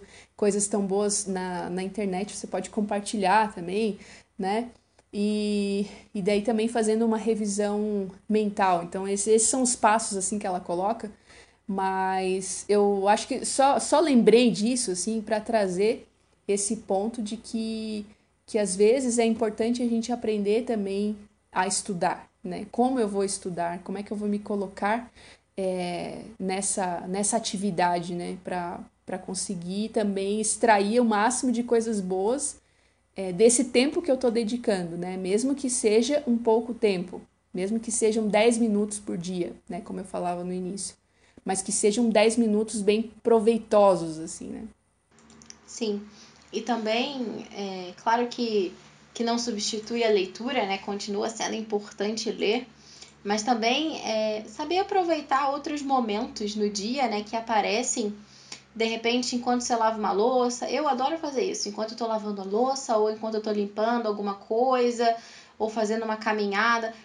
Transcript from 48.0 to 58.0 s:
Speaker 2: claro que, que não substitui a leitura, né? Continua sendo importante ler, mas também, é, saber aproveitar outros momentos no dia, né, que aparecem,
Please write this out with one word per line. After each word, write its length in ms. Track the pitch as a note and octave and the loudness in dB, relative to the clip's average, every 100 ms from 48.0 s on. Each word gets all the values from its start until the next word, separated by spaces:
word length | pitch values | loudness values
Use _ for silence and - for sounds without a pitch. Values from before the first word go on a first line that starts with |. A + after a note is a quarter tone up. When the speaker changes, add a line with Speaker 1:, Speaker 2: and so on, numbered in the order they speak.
Speaker 2:
claro 240 | A3+ A#3+ A#3+ | 0 2 2
que, 440 | - A#3 G#3 F3 - - - - - | -2 0 0 0 -4 -20 -20 -14 -4
que 80 | |
não 160 | A#3 A#3+ | -2 -2
substitui 640 | A#3+ G#3 - G#3+ - A#3 | -2 -4 -4 -6 -4 0
a 60 | A3+ | 2
leitura, 580 | G#3 F#3 - A#3+ B3+ G3 | 4 2 -4 -4 -2 -2
né? 100 | G3 | -2
Continua 500 | - G3+ G#3 G3+ A3 | -6 -6 -4 -4 -4
sendo 260 | A3 F#3+ A3 | -4 -6 -6
importante 760 | G#3+ G#3 G#3 - G#3 A3+ A3+ | -4 -4 -4 -6 -4 -4 -4
ler, 360 | F3+ F3+ A#3+ B3+ - - - - - | -2 0 0 -4 -16 -20 -20 -20 -10
mas 180 | G3+ G#3+ | -4 -2
também, 580 | G#3+ A#3 A3+ C4+ D#4+ D#4+ - | 0 0 2 2 0 -4 -4
é, 380 | A3 A3 G#3+ G#3+ | -2 -2 -4 -8
saber 300 | - D4+ F4+ | -10 -2 -2
aproveitar 720 | G4 G4 E4+ D4+ - C4+ C#4+ | 0 2 2 0 0 0 0
outros 320 | C#4+ D#4 D4 | -2 -4 -6
momentos 720 | C4+ C4 A3 G#3 C4 - G#3 G#3 | 0 0 2 -2 -4 -6 -6 -2
no 140 | G#3 | -2
dia, 380 | G3+ G#3 C#4 A#3+ | -2 -4 -2 0
né, 160 | G#3 | -2
que 120 | G#3 A3+ | -4 -6
aparecem, 800 | A3+ G#3+ F#3+ G#3+ - B3+ | 0 0 2 0 0 -2